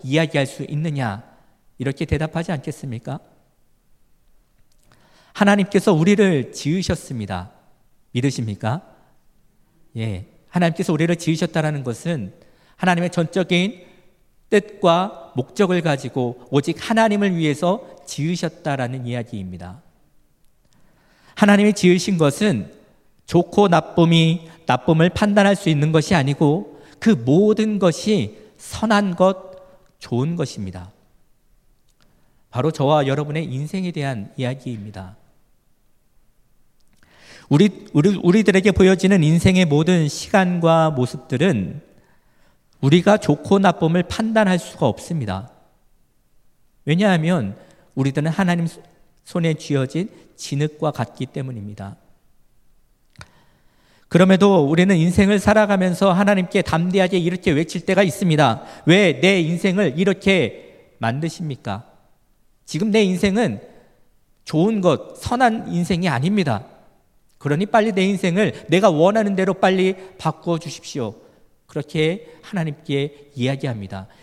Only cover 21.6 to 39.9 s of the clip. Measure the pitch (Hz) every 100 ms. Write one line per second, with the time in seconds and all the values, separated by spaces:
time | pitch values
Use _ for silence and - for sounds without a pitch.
21.6 | 208 202 180 180 196 180 151 135 208 120
22.6 | 87 - _ _ _ _ - 170 170 -
23.6 | 202 165 - - 165 165 160 165 - -
24.6 | - 127 - 160 175 175 208 202 202 196
25.6 | - 147 151 160 151 175 135 139 151 160
26.6 | - - - - 226 170 120 160 208 214
27.6 | 220 208 190 - 208 208 104 - - _
28.6 | - - 220 208 202 175 185 190 - -
29.6 | - _ _ _ - 120 147 170 135 -
30.6 | 95 92 90 _ _ _ _ _ _ _
31.6 | _ _ _ _ _ _ _ _ _ 120
32.6 | 147 156 139 156 135 135 147 151 143 127
33.6 | 151 190 180 160 139 117 101 - 123 135
34.6 | 131 113 104 95 92 104 _ _ _ _
35.6 | _ _ _ _ _ _ _ _ _ _
36.6 | _ _ _ _ _ _ - - - 143
37.6 | 202 - - 147 175 190 175 208 214 190
38.6 | 196 185 185 185 190 196 151 165 190 185
39.6 | 175 147 165